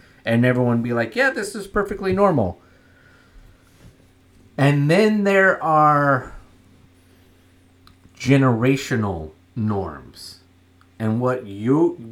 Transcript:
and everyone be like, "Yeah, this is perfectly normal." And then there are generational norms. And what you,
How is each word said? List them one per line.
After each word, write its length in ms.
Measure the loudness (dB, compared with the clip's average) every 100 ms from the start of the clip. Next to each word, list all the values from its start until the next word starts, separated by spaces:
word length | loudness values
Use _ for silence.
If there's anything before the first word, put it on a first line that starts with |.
| _ _
and 220 | -2 2 2
everyone 360 | 2 2 0
be 120 | -2
like, 240 | -4 -4 -2
"Yeah, 140 | -2
this 220 | -2 -8
is 140 | -10 -6
perfectly 460 | -4 -4 -4 -4
normal." 480 | 2 2 2 -2 -6 _ _ _ _ _ _ _ -20 -20 _ _ _ -20 _ _ _ _ _ _ 0
And 320 | 2 2 2
then 360 | 2 2 2 2
there 360 | 2 2 2
are 720 | 0 4 4 4 2 0 -4 -18 -20 _ _ _ _ _ _ _ _ _ _ _ _ _ _ _ _ _
generational 1120 | 2 4 4 2 0 0 -2 -4 -4 -6 -10 -18 _ -6
norms. 800 | -4 -4 -6 -12 -20 -20 -20 -20 _ _ _ _ _ -6
And 220 | -4 -2
what 260 | -2 -4 -8
you, 520 | -6 0 2 0 -2 -6